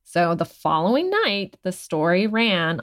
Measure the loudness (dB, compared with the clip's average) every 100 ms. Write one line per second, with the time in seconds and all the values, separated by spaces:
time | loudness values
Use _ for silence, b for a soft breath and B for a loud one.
0 | -6 0 0 0 -4 -6 -2 0 2 0
1 | 0 0 0 -2 -6 -8 -8 -8 -6 -2
2 | 2 2 2 2 2 2 0 -2